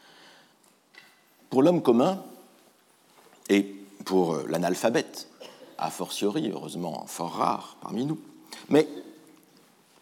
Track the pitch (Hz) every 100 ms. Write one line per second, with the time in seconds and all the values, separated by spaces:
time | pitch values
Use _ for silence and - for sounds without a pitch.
0 | - - - - _ _ _ _ _ -
1 | - _ _ _ - 123 160 170 131 117
2 | 170 190 - - - _ _ _ _ _
3 | _ _ - - - 101 98 - - -
4 | - 95 85 76 - 85 87 90 117 143
5 | - - - - - - - - 80 -
6 | 87 - 101 160 117 76 76 82 87 69
7 | - - 85 101 - - - - - 110
8 | 143 156 - - - - - 143 156 -
9 | - - - - _ _ _ _ _ _